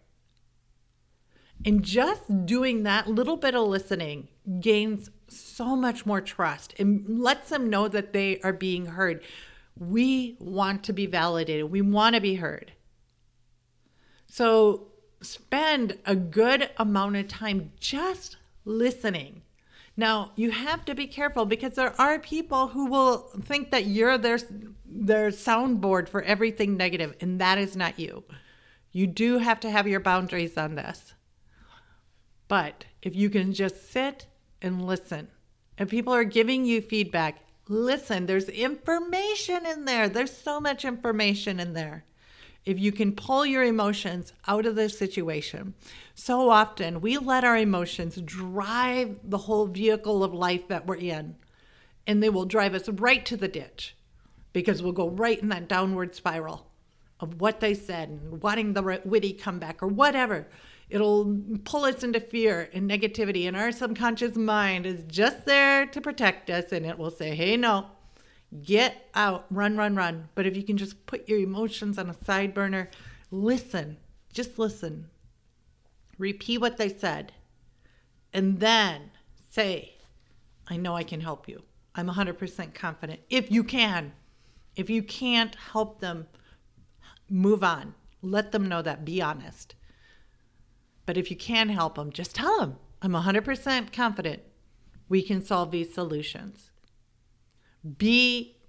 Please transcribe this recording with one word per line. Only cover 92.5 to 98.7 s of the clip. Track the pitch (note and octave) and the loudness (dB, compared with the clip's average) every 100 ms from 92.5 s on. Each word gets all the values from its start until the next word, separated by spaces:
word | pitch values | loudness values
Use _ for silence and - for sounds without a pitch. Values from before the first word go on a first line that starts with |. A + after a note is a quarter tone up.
| G#4+ | 2
them, | E3+ C3+ - - | 0 -4 -18 -6
"I'm | F#3+ | -2
a | E3+ | 0
hundred | F3+ G3+ | 2 0
percent | A3 C4+ C#4 B3+ G#3 | 0 -4 -2 -2 -2
confident | - A#3+ G3+ D#3+ C#3+ - _ _ _ - - - | -2 -2 -2 -6 -8 -14 _ _ _ -20 -20 0
we | F#3+ | 0
can | F#3+ F#3+ | 2 -2
solve | F#3+ F#3 E3+ | 0 0 0
these | E3+ E3 | -4 -6
solutions." | - F3 D3+ D3+ - G3 - - _ _ _ _ _ _ _ _ _ _ _ D#3 C3+ | -6 -4 -4 -6 -10 -14 -18 -20 _ _ _ _ _ _ _ _ _ _ _ -16 0
Be | G#3 A#3+ B3 A#3+ A#3 _ _ | 4 6 4 2 -6 _ _